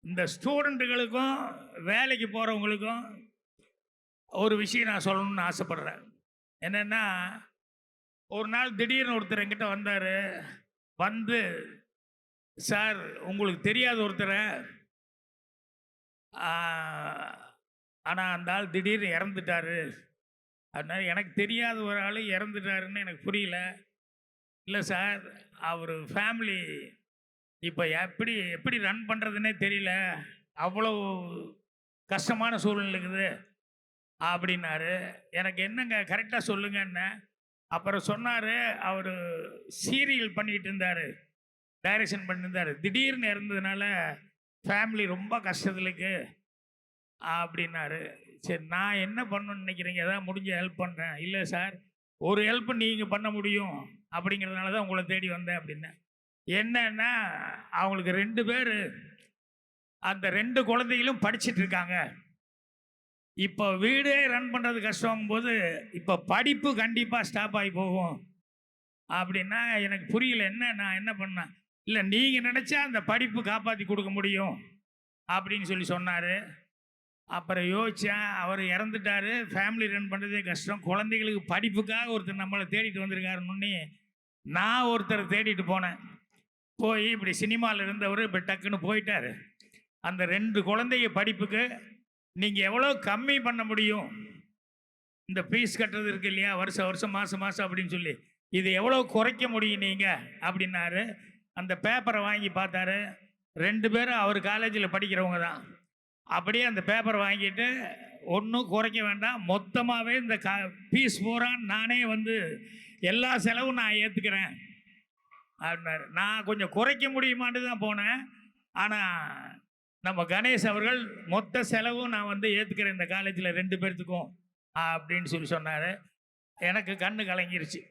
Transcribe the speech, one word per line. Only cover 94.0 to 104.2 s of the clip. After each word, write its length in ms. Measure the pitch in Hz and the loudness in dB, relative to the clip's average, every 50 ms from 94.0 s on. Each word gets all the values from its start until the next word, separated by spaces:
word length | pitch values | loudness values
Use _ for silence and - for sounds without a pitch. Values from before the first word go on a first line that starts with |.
| 220 220 - - - 214 - - - _ _ _ _ _ _ _ _ _ _ _ _ _ _ _ _ | -2 -6 -10 -12 -14 -16 -18 -20 -20 _ _ _ _ _ _ _ _ _ _ _ _ _ _ _ _
இந்த 160 | - 185 185 180 - | -4 -2 -2 0 2
ஃபீஸ் 280 | 180 233 240 214 - | 2 2 2 2 2
கட்டுறது 300 | - 226 208 202 214 214 | 0 -2 0 0 -2 -2
இருக்கு 200 | 208 196 196 185 | -2 -2 -2 -2
இல்லையா, 280 | 202 196 190 196 202 196 | -2 0 2 0 0 2
வருஷம் 300 | 180 190 196 185 208 190 | 0 -2 -2 0 0 0
வருஷம், 260 | 185 185 185 214 208 | 0 0 -2 -4 -2
மாசம் 280 | 196 196 202 185 196 190 | 0 -2 -2 -2 -2 -2
மாசம் 360 | 196 196 185 - 202 185 180 | -2 -2 -2 -2 -2 -2 -2
அப்படின்னு 120 | 185 185 | -2 -2
சொல்லி, 300 | 170 170 180 175 160 131 - - _ _ _ _ _ | -2 -4 -4 -2 -4 -6 -6 -12 _ _ _ _ _
"இது 220 | - 185 185 185 | 0 2 4 4
எவ்வளவு 360 | 190 185 208 240 262 262 247 | 4 4 6 6 6 4 4
குறைக்க 400 | - - 220 226 247 247 - 254 | 4 4 4 4 4 4 2 -2
முடியும் 320 | 247 226 220 214 208 208 202 | 0 2 2 2 2 2 2
நீங்க?" 400 | 196 196 190 190 196 190 170 127 120 - - - | 0 0 2 2 2 2 2 0 -4 -12 -12 -2
அப்படின்னாரு. 760 | - 175 185 185 190 180 185 175 170 170 175 185 220 233 208 - - - - _ _ _ _ | -2 -2 0 0 -2 -2 0 -2 -2 0 0 0 -2 -2 -6 -14 -18 -20 -20 _ _ _ _
அந்த 260 | 180 185 185 180 175 | -8 -4 -4 -4 0
பேப்பரை 380 | - 208 233 254 214 240 220 208 | 2 2 2 2 2 2 2 2
வாங்கி 300 | 202 202 208 208 208 196 | 2 0 0 0 0 0
பார்த்தாரு. 680 | 175 185 190 190 175 185 185 185 190 202 208 196 - - - _ _ _ _ _ _ | 0 0 -2 0 0 0 0 2 0 0 -2 -6 -10 -16 -20 _ _ _ _ _ _
ரெண்டு 380 | 156 165 196 214 220 214 226 | 0 2 2 2 4 2 4
பேரும் 220 | 214 233 240 254 240 | 4 4 4 4 4
அவர் 280 | 226 | 4